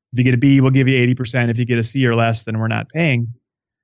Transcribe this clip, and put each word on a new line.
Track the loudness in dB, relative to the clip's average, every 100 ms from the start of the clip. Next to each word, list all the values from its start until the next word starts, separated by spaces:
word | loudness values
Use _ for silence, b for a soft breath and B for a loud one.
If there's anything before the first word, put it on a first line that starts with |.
| _
If | -2
you |
get | 0
a | 2
B, | 4 4
we'll | 4
give | 2 2
you | 2
eighty | 0
percent. | -2 -4 -2 -2
If | -2
you |
get | -2 -2
a |
C | -2 -2 0
or | 2
less, | 0 -2
then | -6 -6
we're | -4
not | -6 -6
paying. | -4 -2 -2 -4 -10 _ _ _ _